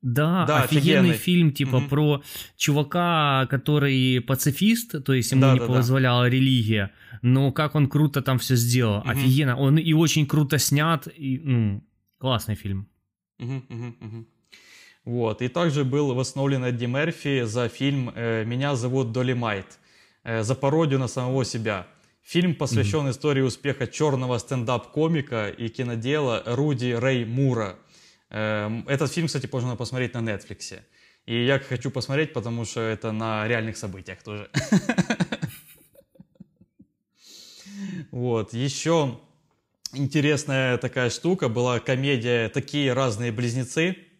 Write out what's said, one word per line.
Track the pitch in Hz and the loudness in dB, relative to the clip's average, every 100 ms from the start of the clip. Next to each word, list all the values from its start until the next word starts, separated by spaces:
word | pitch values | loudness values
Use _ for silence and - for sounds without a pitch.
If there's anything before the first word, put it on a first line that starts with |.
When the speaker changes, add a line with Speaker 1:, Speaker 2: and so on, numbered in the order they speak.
Speaker 1:
Да, | 131 120 151 185 165 | -2 0 2 2 2
Speaker 2:
Да, | 151 | 2
Speaker 1:
офигенный | 120 151 143 - 180 | 4 4 4 6 6
Speaker 2:
офигенный. | 131 | 4
Speaker 1:
фильм, | - 175 165 | 2 4 4
типа, | 135 135 131 | 2 0 0
Speaker 2:
Мгм. | 143 | 2
Speaker 1:
про | 139 151 143 - - - _ | 2 2 0 -4 -16 -16 _
чувака, | - 143 143 175 175 165 147 135 131 | 0 0 0 0 2 2 2 2 2
который | 135 - 147 143 131 127 127 | 0 2 2 4 4 4 2
пацифист, | 123 135 - 139 202 233 - 151 | 0 0 0 2 2 2 0 -8
то | 131 | 0
есть | 135 117 | 0 2
ему | 131 | 4
Speaker 2:
Да, | 135 | 6
Speaker 1:
не | 131 | 6
Speaker 2:
да, | 120 | 4
да. | |
Speaker 1:
позволяла | 127 120 131 127 123 123 | 2 4 2 4 4 4
религия, | 127 135 131 107 110 95 - - 113 | 4 4 2 2 0 -2 -8 -20 -4
но | 120 131 139 | 2 4 4
как | 131 151 | 0 0
он | 151 135 | 2 2
круто | 147 151 147 | 4 2 2
там | 131 127 | 0 0
все | - 127 | 2 2
сделал. | 117 123 117 104 | 2 2 2 0
Speaker 2:
Мгм. | 127 | -2
Speaker 1:
Офигенно. | 123 131 131 147 127 | 0 2 4 2 2
Он | 139 151 | 4 4
и | 165 | 6
очень | 156 165 160 147 | 6 4 4 2
круто | 151 143 151 | 2 2 2
снят, | - 143 156 160 - - | 2 2 2 0 -4 -10
и, | 139 131 | -4 -4
ну, | 143 123 110 98 - _ _ _ | 0 2 2 -2 -10 _ _ _
классный | 131 120 - 104 | -2 -2 -2 -6
фильм. | 101 95 101 _ _ _ _ _ | -4 -6 -8 _ _ _ _ _
Speaker 2:
Мгм, | 120 135 123 | -8 -8 -8
мгм, | 117 120 117 | -12 -12 -12
мгм. | 110 113 113 _ _ - _ - - _ | -14 -14 -18 _ _ -20 _ -20 -20 _
Вот. | - 120 113 104 | -6 -2 0 0
И | 123 | -4
также | 147 175 143 | 0 0 2
был | 135 143 147 | 0 0 0
восстановлен | 123 127 - 139 135 | 0 -2 -2 0 0
Эдди | 127 123 120 | 0 -2 -2
Мерфи | 127 160 165 147 135 | -2 -2 -4 -2 0
за | 117 113 120 | 0 -2 -2
фильм, | - 135 139 123 | -2 -2 0 -4
э, | - 117 113 | -6 -4 -2
«Меня | 110 123 139 139 | -2 -2 -2 -2
зовут | 123 131 120 | -2 -2 -2
Долли | 113 127 | -2 -2
Майт», | 123 117 101 95 - _ _ _ _ | 0 -2 -4 -8 -20 _ _ _ _
э, | - 113 | -6 -4
за | 110 | 0
пародию | 127 139 156 160 135 | 0 2 2 2 0
на | 127 | -2
самого | 135 123 131 | -4 -2 -2
себя. | 120 120 110 101 90 _ _ _ | -2 -2 -4 -4 -6 _ _ _
Фильм | _ 170 180 | _ 0 2
посвящен | 156 143 120 104 151 | 0 0 2 2 0
Speaker 1:
Мгм. | 139 | -2
Speaker 2:
истории | 123 151 135 | -2 0 2
успеха | 131 - 139 131 117 | 2 0 -4 -4 -4
черного | - 151 135 127 123 | 0 0 0 -2 -4
стендап-комика | - 131 117 120 - - 160 165 139 117 104 | -2 -6 -2 -2 -2 -2 0 0 -2 -4 -4
и | - 117 | -6 -10
кинодела | - 123 117 113 151 139 110 - | -6 -6 -4 -2 -2 0 -2 -2
Руди | 120 151 135 123 117 | -2 0 0 -2 0
Рэй | 127 131 | 0 0
Мура. | 113 123 139 120 104 90 _ _ - _ _ | -2 0 2 2 -2 -8 _ _ -20 _ _
Эм, | 107 107 107 104 117 113 | -6 -2 -2 -4 -6 -4
этот | 139 147 | -2 0
фильм, | 170 165 | -2 -2
кстати, | 143 127 | -2 -4
можно | 131 123 117 | -4 -4 -4
посмотреть | 120 131 123 | -6 -4 -4
на | 123 | -4
Нетфликсе. | 113 101 - - - - - _ _ _ - | -4 -6 -8 -16 -14 -16 -20 _ _ _ -6
И | 117 | -2
я | 120 139 | 0 0
хочу | 135 127 139 | -2 -6 -6
посмотреть, | 131 120 139 156 | -6 -4 -2 -2
потому | 143 110 117 | -4 -6 -6
что | 110 - | -6 -6
это | 113 110 117 | -4 -4 -6
на | 110 113 110 107 | -6 -4 -4 -2
реальных | 117 110 104 | -2 -2 -8
событиях | 104 95 98 92 | -10 -12 -14 -16
тоже. | - 104 101 | -12 -14 -6
<laughs> | 147 - 196 - 233 - 226 180 - - - - - _ - _ _ - _ - _ _ _ - _ _ _ - - - - 196 202 196 185 151 | -6 2 0 2 -2 -2 -2 -4 -6 -10 -12 -20 -20 _ -20 _ _ -20 _ -20 _ _ _ -20 _ _ _ -20 -20 -20 -20 -20 -12 -10 -10 -10
Вот. | 123 123 113 104 | -6 -2 -2 -2
Еще | 113 139 139 156 165 143 135 _ _ _ _ _ _ - | -4 -4 -2 0 2 2 -4 _ _ _ _ _ _ -16
интересная | 131 135 156 147 147 143 135 131 123 | -6 -2 2 2 2 0 0 2 0
такая | 123 131 123 | -2 -2 -2
штука | - 165 185 135 | -2 -2 0 0
была | 113 123 120 | 0 0 0
комедия | - 131 139 135 117 120 110 | 0 -2 0 0 2 0 0
«Такие | 143 135 147 139 | -4 -4 -2 0
разные | 123 135 107 120 | 2 0 -2 -4
близнецы». | 110 120 120 123 - 165 185 - _ | -2 -2 -2 -4 -2 -2 -2 -14 _